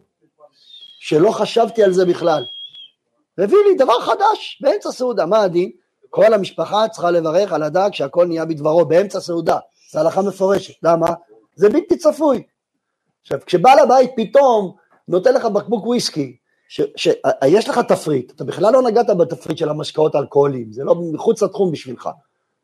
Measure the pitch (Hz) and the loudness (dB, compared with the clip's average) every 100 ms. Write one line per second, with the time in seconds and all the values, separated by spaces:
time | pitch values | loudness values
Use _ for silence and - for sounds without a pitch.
0 | _ _ 320 _ - _ _ - - - | _ _ _ _ -20 _ _ -20 -20 -20
1 | - 151 196 - 202 - 226 226 202 180 | -4 2 2 0 -2 0 0 2 2 2
2 | 180 180 165 151 - - - - - _ | 0 0 0 -2 -4 -14 -20 -20 -20 _
3 | _ _ _ - 202 381 403 370 254 240 | _ _ _ -6 2 4 4 4 2 0
4 | - 453 440 427 - - - 415 330 - | 0 0 0 -2 -6 -4 -2 -2 -4 -6
5 | 254 214 165 214 196 170 190 - _ _ | -4 -2 0 2 2 0 -2 -6 _ _
6 | _ - 202 220 185 - 160 202 220 - | _ 2 4 4 0 -6 -4 -2 -2 -2
7 | 170 175 160 165 202 156 151 165 196 185 | -2 0 0 0 0 -2 -2 -2 -2 -2
8 | 139 175 175 160 160 160 151 165 160 160 | -4 0 0 0 -6 -4 0 2 2 2
9 | 202 190 - 170 165 156 - _ _ 156 | 0 -4 -6 -6 -2 -4 -6 _ _ -4
10 | 160 175 196 185 190 196 185 127 160 165 | -2 -2 -4 -2 -2 -2 -4 -4 0 2
11 | 165 170 - - _ - 202 277 381 320 | 0 -4 -10 -20 _ 0 2 2 -2 0
12 | 302 277 302 143 - _ _ _ _ _ | 0 0 0 0 -4 _ _ _ _ _
13 | _ _ _ 139 - 175 185 277 277 262 | _ _ _ -12 -2 2 6 6 6 4
14 | 254 240 202 269 277 226 190 - _ _ | 2 -2 0 4 4 2 -2 -10 _ _
15 | - 170 208 262 233 202 202 226 190 247 | -4 0 2 0 0 -4 -2 -4 -2 -2
16 | - - 135 120 _ _ _ - 151 - | -4 -6 -8 -12 _ _ _ -6 -6 -2
17 | - - - - 135 196 233 254 233 185 | -2 0 -2 0 2 2 2 -2 0 -2
18 | - 143 - - 135 - 202 262 254 220 | 0 -4 -6 -12 -12 -2 2 2 2 0
19 | 240 185 165 - - 160 156 151 147 - | 0 0 0 -4 -10 -6 -4 -6 -6 -2
20 | 156 147 131 143 143 131 110 107 151 170 | 0 0 -2 0 0 -2 -10 -10 -2 -2
21 | 170 151 - 226 196 - 190 143 131 117 | -2 -4 -2 0 -2 -2 -2 -4 -10 -12
22 | - - _ _ _ _ | -12 -14 _ _ _ _